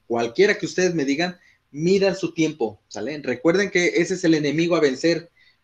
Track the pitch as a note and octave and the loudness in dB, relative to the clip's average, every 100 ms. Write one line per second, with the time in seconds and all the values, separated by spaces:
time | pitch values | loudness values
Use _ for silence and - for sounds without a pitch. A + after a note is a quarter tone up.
0 | - A#2 A#2+ - G3+ G3 D3+ - F#3 E3 | -6 -4 -2 2 2 2 -4 -2 0 0
1 | C3+ C#3 F3+ F3 _ _ _ C#3+ E3+ G3 | -2 -2 -4 -6 _ _ _ -4 2 2
2 | F#3+ F3+ E3+ - D#3 D3+ A2 G#2 _ G#2 | 2 0 -4 -2 -2 0 -6 -6 _ -10
3 | A2+ D3+ B2 A#2+ D#3+ F3+ G3 F#3 E3+ D#3 | -8 -8 -6 -2 2 2 2 0 2 0
4 | E3+ F3+ E3+ D#3 D3 D3+ E3+ F3 D3 C3 | -2 0 2 2 2 0 0 2 2 2
5 | E3 D#3+ E3 _ _ _ | 0 0 -4 _ _ _